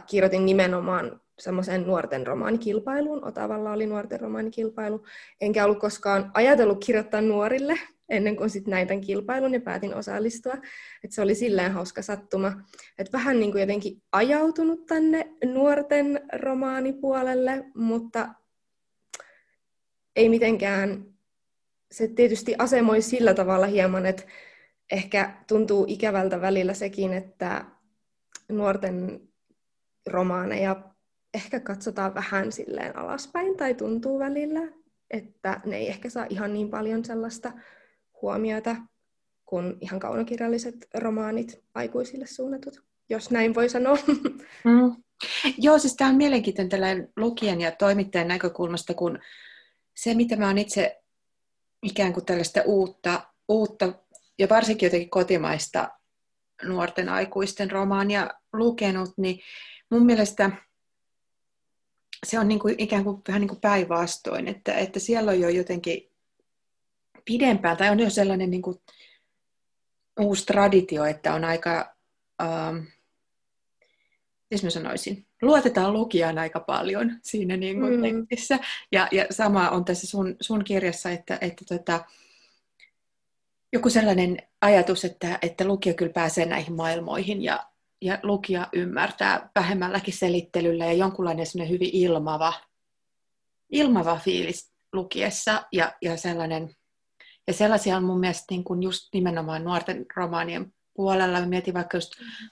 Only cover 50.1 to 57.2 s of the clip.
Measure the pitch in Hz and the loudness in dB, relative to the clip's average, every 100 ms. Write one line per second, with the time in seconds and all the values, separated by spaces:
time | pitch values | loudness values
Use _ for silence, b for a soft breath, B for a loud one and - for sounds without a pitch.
50.1 | 226 233 214 202 196 208 202 - - _ | 2 2 2 2 2 0 0 -2 -4 _
51.1 | _ _ _ _ _ _ _ 208 196 190 | _ _ _ _ _ _ _ -6 -2 0
52.1 | 175 175 175 165 - - 196 185 - 175 | 0 -2 -2 0 0 2 2 2 -2 -2
53.1 | 175 - _ - 220 214 - 185 185 _ | -2 -6 _ 0 0 0 -2 -4 -4 _
54.1 | - _ - 196 220 220 214 180 175 175 | -20 _ 0 6 6 4 2 2 2 0
55.1 | 190 180 180 156 156 - - - - _ | 0 2 2 0 -2 -2 -4 -4 -8 _
56.1 | _ _ _ _ - - 185 175 185 180 | _ _ _ _ -12 -6 -4 -2 -4 -2
57.1 | 190 | -2